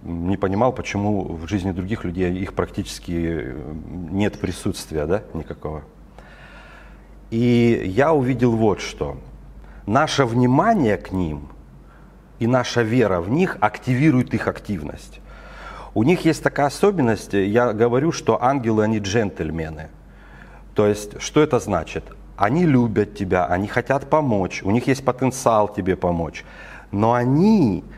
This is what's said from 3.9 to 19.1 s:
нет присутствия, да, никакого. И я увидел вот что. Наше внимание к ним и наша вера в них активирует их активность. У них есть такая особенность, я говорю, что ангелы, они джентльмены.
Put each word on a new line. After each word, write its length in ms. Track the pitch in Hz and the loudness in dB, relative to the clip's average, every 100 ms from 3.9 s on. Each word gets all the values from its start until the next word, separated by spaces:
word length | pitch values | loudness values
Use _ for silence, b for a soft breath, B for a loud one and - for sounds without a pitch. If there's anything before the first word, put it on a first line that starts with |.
| 82 85 | -10 -6
нет 260 | 95 101 - | 0 0 0
присутствия, 680 | 92 90 107 90 - 78 76 | -6 -4 -6 -6 -6 -4 -2
да, 160 | 98 - | -2 -4
никакого. 500 | 80 76 78 76 78 - - - B B B B B B B B B B B - | -10 -10 -10 -10 -10 -14 -20 -20 B B B B B B B B B B B -8
И 520 | 117 120 120 117 113 101 | 0 2 4 4 2 0
я 260 | 95 143 | 2 4
увидел 400 | 156 123 127 123 | 4 2 2 2
вот 300 | 113 110 90 | 4 2 2
что. 340 | - - 71 71 - - - - B B - | -4 -6 -8 -8 -14 -20 -20 -20 B B 0
Наше 400 | 113 151 - 131 | 0 2 2 2
внимание 720 | 117 123 131 208 226 120 98 | 4 4 4 4 4 2 0
к 160 | - | -2
ним 340 | 95 87 73 73 - - - B B B B - - | -4 -4 -4 -12 -20 -20 -20 B B B B -20 -6
и 80 | 113 | 0
наша 340 | 127 120 123 | 0 0 0
вера 400 | 113 123 107 92 | 2 2 2 2
в 80 | 87 | 0
них 280 | 139 185 - | 0 0 2
активирует 720 | 107 - - 127 156 127 120 | 0 0 -2 2 4 4 2
их 140 | 113 - | -2 -2
активность. 760 | 92 - 98 73 - - - B B B B B B B | -6 -6 -6 -6 -12 -16 -20 B B B B B B B
У 100 | - | 0
них 220 | 120 175 160 | 2 4 2
есть 180 | 147 | 2
такая 240 | - - 143 | 0 0 -2
особенность, 680 | - 202 190 123 104 - | 2 2 4 2 2 0
я 380 | 101 98 110 120 | 0 2 4 2
говорю, 380 | 107 120 120 156 | 2 2 4 0
что 320 | - - 110 | -2 0 2
ангелы, 400 | 123 139 113 110 | 2 0 0 2
они 160 | 107 110 | 2 0
джентльмены. 880 | 101 | 0